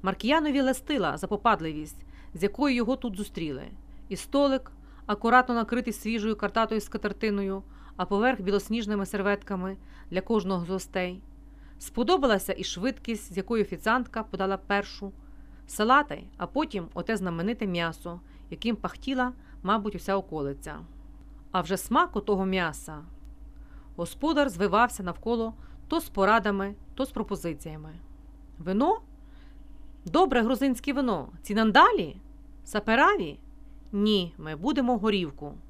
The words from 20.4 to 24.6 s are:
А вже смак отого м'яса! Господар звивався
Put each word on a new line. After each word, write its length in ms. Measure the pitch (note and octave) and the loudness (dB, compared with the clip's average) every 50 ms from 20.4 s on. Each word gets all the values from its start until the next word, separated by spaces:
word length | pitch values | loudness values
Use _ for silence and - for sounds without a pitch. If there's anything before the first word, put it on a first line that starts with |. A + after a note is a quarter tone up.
| C#3+ C#3 C#3 - - D#3+ D3 D#3 E3 - - - - - - - - - - - - - | -2 -4 -4 -6 -10 -12 -12 -12 -14 -14 -16 -18 -18 -18 -18 -18 -18 -18 -18 -18 -18 -2
А 80 | - F#3 | 0 0
вже 160 | E3+ D#3+ G3 | 2 2 -2
смак 400 | F#3 - - A3+ E4+ F4 F4 - | -2 0 2 4 4 4 4 2
отого 300 | G#3 G3 - G#3 F#3 F#3+ | -4 0 2 2 2 2
м'яса! 580 | F#3+ F#3 F#3 F3 E3 D3 - - - D#3 D3+ D3 - - - - - - - - - - - - - - - - - - | 2 2 2 0 0 -4 -6 -12 -12 -12 -14 -14 -16 -18 -18 -16 -18 -16 -16 -16 -18 -16 -16 -18 -16 -16 -18 -18 -16 -6
Господар 520 | - E3+ E3+ - - - D#4 D#4+ D4 C#4+ C4+ | -6 -6 -6 -4 -2 0 2 4 4 4 2
звивався 540 | F#3 E3 | 2 0